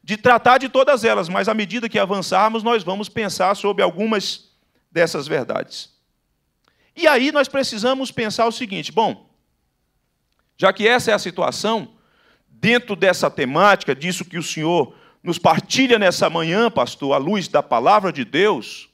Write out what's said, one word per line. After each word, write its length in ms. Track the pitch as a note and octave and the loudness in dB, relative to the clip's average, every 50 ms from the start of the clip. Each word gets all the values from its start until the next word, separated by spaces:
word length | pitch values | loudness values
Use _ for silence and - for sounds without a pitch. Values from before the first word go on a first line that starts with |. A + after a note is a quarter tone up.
| _ | _
de 140 | D3+ G#3 | -8 -8
tratar 420 | G#3+ - B3 A#3+ A3 - A#3+ B3+ C4+ | 0 4 4 4 4 4 4 4 4
de 100 | C4+ B3 | 2 0
todas 340 | - C4 C4+ C#4+ C#4+ A3+ G3+ | 0 2 4 4 2 2 2
elas, 240 | A3+ G#3+ G3+ F3+ | 0 0 0 -2
mas 220 | D#3+ F3+ G3 G3 A3 | -4 -4 -2 -2 -2
à 40 | A3 | -2
medida 360 | A3 G#3 F3 F3+ B3 A#3 A3+ | -2 -4 -6 -6 -8 -8 -4
que 80 | - | -2
avançarmos, 640 | G#3+ G3 F3+ G3+ G3 F3 - F#3 F#3 G#3 A3 A3 A3+ | -2 0 0 -2 -6 -4 0 2 2 2 2 0 -2
nós 220 | G#3 A#3 A#3+ A3+ E3+ | -2 -2 -2 -2 -2
vamos 260 | F3 F#3+ G3+ G#3 - | -6 -6 -6 -8 -8
pensar 460 | _ A#3 G#3+ F#3+ - - F#3 F#3 G3+ | _ -6 -6 -6 -4 -2 0 0 0
sobre 260 | G3 - G3+ G3+ G3+ | -2 -2 -4 0 0
algumas 720 | F#3+ F3+ E3+ F3 G#3+ A3+ A3 G3+ F#3+ - - - _ _ _ _ _ _ _ _ _ _ | 0 0 0 -4 -4 -2 -2 -2 -4 -6 -10 -12 _ _ _ _ _ _ _ _ _ _
dessas 360 | _ E3 E3+ D#3+ - D#3+ C3+ | _ 0 0 0 0 -8 -6
verdades. 640 | D3 D#3 D3 A#2+ A2+ G#2+ - - _ - - - _ _ _ _ _ _ _ _ _ _ _ _ _ _ _ _ _ _ _ _ _ _ | -4 -4 -4 -2 -4 -6 -6 -6 _ -14 -18 -18 _ _ _ _ _ _ _ _ _ _ _ _ _ _ _ _ _ _ _ _ _ _
E 120 | D#4 E4+ | 2 2
aí 240 | D#4 D4 A#3+ B3+ D4 | 4 4 4 2 2
nós 160 | - D4 C#4 | 0 0 -2
precisamos 640 | - - C4+ C4 - A3+ G#3 G#3 B3+ C4+ C4+ C4+ - | 0 -2 -4 -4 -4 -6 -4 -2 -2 -2 -2 -6 -8
pensar 340 | - - A#3 G#3+ - - A3+ | -6 -6 -6 -4 0 0 0
o 60 | A#3 | 0
seguinte, 400 | A3+ - B3+ G3 G3 E3+ D3 - | 0 -6 -10 -8 -8 -10 -10 -4
"Bom, 380 | D#3 G3 A3+ F3+ G#2+ - _ _ _ _ _ _ _ _ _ _ _ _ _ _ _ _ _ _ _ _ _ _ _ _ _ _ _ | -2 0 0 0 -2 -8 _ _ _ _ _ _ _ _ _ _ _ _ _ _ _ _ _ _ _ _ _ _ _ _ _ _ _
já 140 | _ F3 F#3+ | _ 0 0
que 160 | G3 - G#3 | 0 2 2
essa 240 | A3 B3 B3 - A3+ | 2 2 2 2 0
é 20 | G#3 | -2
a 60 | G3+ | -2
situação, 680 | - F#3 D#3+ F#3 E3 C3+ - - - G#3 A3+ A3 C#3+ - _ _ _ _ _ _ _ _ _ _ _ | -2 -6 -4 -4 -4 -4 -4 -4 -4 -2 -2 -2 -6 -10 _ _ _ _ _ _ _ _ _ _ _
dentro 480 | _ _ _ - G#3+ A#3+ B3 A#3+ - G3+ | _ _ _ 0 2 2 2 0 -4 -2
dessa 360 | E3 F#3+ F#3+ F3+ - - D#3+ | 2 2 2 2 2 -2 -2
temática, 640 | - E3+ C#3+ B2 C#3 D#3+ G3 G#3 G3 - - - C3+ | -2 -2 -4 -2 2 4 6 6 6 4 2 -6 -4
disso 300 | C3+ D3 F3+ F3+ - F#3 | -4 -4 -6 -6 -6 -10
que 120 | - - | -10 -8
o 60 | F3 D#3+ | -8 -8
Senhor 500 | - - E3 D#3 D#3+ F3 E3+ C3+ - - _ _ _ _ _ _ | -8 -8 -4 -2 0 0 0 0 -2 -6 _ _ _ _ _ _
nos 160 | F3+ E3 - | -6 -6 2
partilha 580 | - F3 E3+ - - - - B3+ C4+ B3 A#3 | 2 4 4 2 0 -2 0 0 4 4 4
nessa 320 | A3 G3+ F3+ F3 - G3+ E3 | 4 4 2 2 2 0 0
manhã, 400 | E3 E3+ D#3+ E3 E3+ G#3 A#3 A3+ | 0 -2 -2 0 0 2 0 2
pastor, 440 | - C#3 A#2+ A2+ - _ C#3+ C#3 C#3 | 2 0 -2 -2 -4 _ -2 0 0
à 40 | |
luz 300 | C#3+ C3+ E3 G#3+ G3+ D#3+ | 0 0 0 -2 -2 -4
da 160 | - - D3 - | 0 0 0 0
palavra 480 | - B2 A#2 B2 E3 G3+ G#3+ F#3+ F3+ | 2 0 2 4 4 4 4 2 0
de 140 | D3 C#3+ B2 | -4 -4 -8
Deus 640 | G2+ - D3+ G3 G#3+ F#3+ B2 G2+ - - - - _ | -2 0 2 2 2 0 -2 -6 -12 -18 -18 -20 _